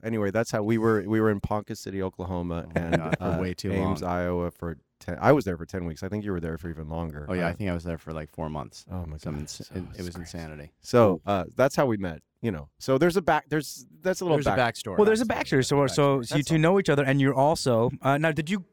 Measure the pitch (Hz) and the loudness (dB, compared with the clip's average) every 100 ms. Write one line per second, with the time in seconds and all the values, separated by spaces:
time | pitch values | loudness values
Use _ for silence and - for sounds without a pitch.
0 | 107 113 101 101 117 117 104 113 113 110 | -4 0 0 0 0 0 2 4 4 4
1 | 95 110 110 101 - 107 101 110 - 95 | 2 4 4 2 0 -4 -6 -10 -8 -4
2 | 95 - 92 90 87 85 82 82 85 170 | -4 -4 -4 -4 -2 -4 -4 -4 -2 -2
3 | 160 - - 117 92 90 101 95 95 85 | -2 -4 -2 -2 -2 -4 -4 -2 0 -2
4 | 90 90 87 90 87 - 85 78 _ _ | -2 -2 -2 -2 -4 -6 -10 -10 _ _
5 | - 85 107 143 107 85 82 98 87 78 | -10 0 4 4 2 -4 -6 -6 -6 -6
6 | 95 104 104 90 82 80 87 80 78 80 | -6 -6 -4 -4 -4 -6 -8 -10 -8 -6
7 | 85 73 73 92 85 85 101 85 87 82 | -6 -8 -6 -2 -2 -2 -4 -4 -4 -8
8 | - 80 78 - 80 76 57 - - 92 | -8 -10 -10 -8 -8 -6 -10 -14 -12 -10
9 | 82 76 - 73 76 - - - 87 - | -8 -10 -8 -8 -8 -12 -12 -10 -10 -10
10 | 87 85 82 87 80 76 73 _ - 120 | -10 -10 -12 -12 -12 -12 -16 _ 0 4
11 | 110 90 - 101 85 - 131 - 143 110 | 6 4 0 -2 -2 0 0 2 0 0
12 | 95 76 - _ 117 87 71 _ - 135 | -4 -8 -16 _ -6 -6 -10 _ 0 4
13 | 170 175 170 151 147 151 139 - 127 - | 4 2 2 0 0 -4 -4 -10 -20 -6
14 | 185 185 185 147 127 101 120 - - 95 | -4 -2 0 0 2 2 0 -2 -2 2
15 | 208 220 240 - - 143 127 139 139 131 | 4 4 0 -2 0 2 2 2 2 4
16 | 143 139 117 156 143 160 160 196 190 143 | 4 2 0 -2 2 4 4 4 4 4
17 | 135 139 135 135 139 165 - 113 120 131 | 4 4 4 4 4 2 2 4 2 0
18 | 131 143 160 151 156 202 180 | 2 2 2 0 -2 -4 -6